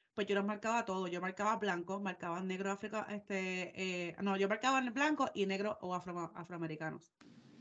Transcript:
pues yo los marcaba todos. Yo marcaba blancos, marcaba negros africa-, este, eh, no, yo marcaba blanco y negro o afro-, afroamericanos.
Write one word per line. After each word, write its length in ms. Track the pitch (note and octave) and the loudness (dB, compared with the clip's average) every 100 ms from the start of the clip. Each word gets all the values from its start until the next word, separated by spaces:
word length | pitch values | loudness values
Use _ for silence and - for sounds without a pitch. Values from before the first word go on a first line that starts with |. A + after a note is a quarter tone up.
| _ | _
pues 120 | - G3+ | -4 2
yo 80 | |
los 100 | G3+ G3+ | 2 2
marcaba 380 | G#3 A3 A#3 A3+ | 0 2 2 2
todos. 240 | F#3 F3+ | -2 -2
Yo 100 | F3 | -2
marcaba 360 | F#3 F#3+ G#3 A3 | -2 0 2 2
blancos, 440 | G3+ F3 F3 G3+ | 2 0 -2 -2
marcaba 380 | G3 F3+ F3 E3+ | -2 -4 -4 -2
negros 300 | F#3 F#3 G3 | -2 0 0
africa-, 340 | G3+ G#3+ G#3+ - | -2 -2 -4 -4
este, 1000 | G#3 G#3 F#3+ F#3 F#3 F3+ - F#3 F3+ F3 | -6 -2 -2 0 -2 -4 -4 -2 -2 -4
eh, 60 | - | -2
no, 140 | G3 G3 | 0 4
yo 100 | G3 | 4
marcaba 320 | G#3+ B3+ C4+ B3+ | 4 4 4 2
blanco 400 | A#3 D4+ D4+ C4 | 2 2 4 2
y 120 | - F#3+ | 2 2
negro 320 | F#3+ G#3 - | 2 0 -2
o 120 | F3+ | -2
afro-, 380 | F3+ F#3 F3 E3 | -2 -2 -4 -4
afroamericanos. 800 | - E3+ E3+ D#3+ D#3 D#3 - - _ - - - - | -6 -8 -4 -4 -2 -4 -6 -12 _ -20 -20 -20 -20